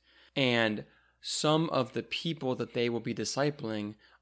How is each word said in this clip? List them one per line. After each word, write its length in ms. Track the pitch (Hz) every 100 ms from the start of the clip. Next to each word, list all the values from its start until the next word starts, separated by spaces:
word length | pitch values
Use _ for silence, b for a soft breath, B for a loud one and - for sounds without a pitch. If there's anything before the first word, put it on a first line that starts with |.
| b b b
And 500 | 139 131 117 110 107 - b b b
some 480 | - - 151 156 165
of 240 | 131 117
the 100 | 120
people 520 | - - 165 151 131
that 180 | 123 117
they 160 | 123 120
will 120 | 117
be 140 | 117
discipling 800 | 110 107 135 147 147 110 107 104 107 b b